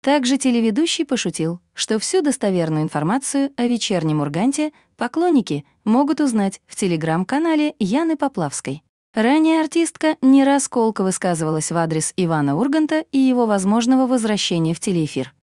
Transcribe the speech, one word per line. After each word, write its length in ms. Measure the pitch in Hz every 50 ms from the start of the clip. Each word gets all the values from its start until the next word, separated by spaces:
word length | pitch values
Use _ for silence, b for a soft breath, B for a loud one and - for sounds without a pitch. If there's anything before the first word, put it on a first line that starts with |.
Также 360 | - 269 285 302 254 247 277
телеведущий 680 | 269 - 262 240 240 226 226 202 240 330 330 - - 320
пошутил, 540 | - 262 220 - 185 - - 160 165 170 180 _ _ _
что 240 | - - - 220 220
всю 240 | - - - 381 302
достоверную 580 | 294 254 - - 202 190 180 165 160 156 156
информацию 720 | 156 160 - 151 151 170 220 277 - - - 277 277 277 _
о 100 | - 240
«Вечернем 540 | 240 240 220 - - 202 170 156 156 151 151
Урганте» 500 | 143 147 143 170 208 269 277 - 302 302 b b b b b
поклонники 680 | _ 233 240 - 320 349 359 330 262 202 - 156 147 - _ _ _ _
могут 360 | 214 220 254 285 277 311 269
узнать 420 | 302 269 226 214 196 196 190 - _
в 100 | _ - -
Telegram-канале 920 | 214 185 170 160 160 160 160 170 185 - 254 285 330 339 320 302 302 294 -
Яны 400 | _ 214 175 214 294 339 320 320
Поплавской. 640 | 294 294 269 - 190 160 143 - - _ 127 139 151 _ _ _ _ _ _ _
Ранее 480 | 226 220 240 277 320 311 320 320 320
артистка 560 | 311 302 - 339 330 311 _ - - 311 311 _ -
не 200 | 262 269 277 269
раз 240 | 277 277 277 -
колко 360 | - - 247 226 226 214 - 190
высказывалась 680 | 190 180 - - 185 175 160 165 156 160 156 156 -
в 60 | 165
адрес 360 | 170 165 160 160 156 156 - -
Ивана 400 | - 180 165 165 156 143 139 139
Урганта 480 | 160 240 277 285 320 311 294 311 311 320 _
и 80 | - 269
его 260 | 262 262 254 247 240
возможного 600 | 220 208 196 185 196 208 233 233 240 262 262 262
возвращения 680 | 240 262 247 220 220 214 190 - - 185 170 165 160 170
в 60 | -
телеэфир. 560 | - 214 185 170 156 147 - 139 127 127 _ _